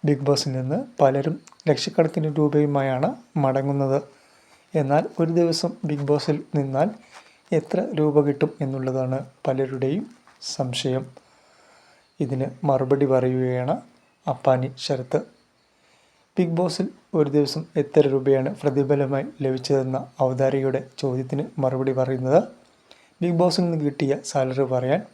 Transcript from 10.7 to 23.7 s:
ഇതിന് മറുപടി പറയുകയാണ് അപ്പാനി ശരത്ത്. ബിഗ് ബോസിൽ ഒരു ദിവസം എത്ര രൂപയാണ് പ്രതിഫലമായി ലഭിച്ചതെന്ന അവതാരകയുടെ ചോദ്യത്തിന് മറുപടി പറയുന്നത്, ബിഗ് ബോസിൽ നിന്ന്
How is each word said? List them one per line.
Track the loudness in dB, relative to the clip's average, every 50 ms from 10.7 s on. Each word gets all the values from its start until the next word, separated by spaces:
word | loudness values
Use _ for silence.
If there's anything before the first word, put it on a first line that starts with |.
| -4 -4 -4 -2 -2 -4 -4 -8 -18 -20 _ _ _ _ _ _ _ _ _ _ _ _ _ _ _ _ _ _ _ _ -4
ഇതിന് | -4 -2 -4 -4 -4 -6 -4 0 0
മറുപടി | 2 2 2 2 2 2 2 2 2
പറയുകയാണ് | 2 2 2 0 0 0 0 0 -2 -2 -2 -4 -4 -6 -16 _ _ _ _ _ _ _ -6
അപ്പാനി | -6 0 2 2 2 2 2 -4 -6 -10 -6
ശരത്ത്. | -4 -4 -4 -4 -2 -2 -2 -2 -4 _ _ _ _ _ _ _ _ _ _ _ _ _ _ _ _ _ _ _ _ _ -2
ബിഗ് | 0 0 0 -2
ബോസിൽ | -2 -2 -2 -4 -6 -6 -6 _ _ _ 0 0
ഒരു | 0 2 2
ദിവസം | 2 2 2 -2 -8 -10 -6 _ -4
എത്ര | -4 2 4 4 4 4 2
രൂപയാണ് | 0 2 2 2 2 2 -2 -6 -2
പ്രതിഫലമായി | -2 0 0 0 2 2 2 2 2 0 0 -4 -4 -6 -8 -4 -2
ലഭിച്ചതെന്ന | -2 -2 -2 -2 0 0 0 0 0 -4 -4 -6 -8 _ -2 0
അവതാരകയുടെ | 0 2 2 0 2 2 2 0 0 -2 -2 -4 -6 -12 -6
ചോദ്യത്തിന് | -4 -4 -2 -2 -4 -4 -4 -4 -4 -6 -4 -2 -2
മറുപടി | 0 0 0 -2 -2 0 0
പറയുന്നത്, | 0 -2 -2 -2 0 4 4 4 4 2 -10 -20 _ _ _ _ _ _ -20 _ _ _ _ _
ബിഗ് | -2 0 2 4
ബോസിൽ | 2 2 2 2 0
നിന്ന് | 0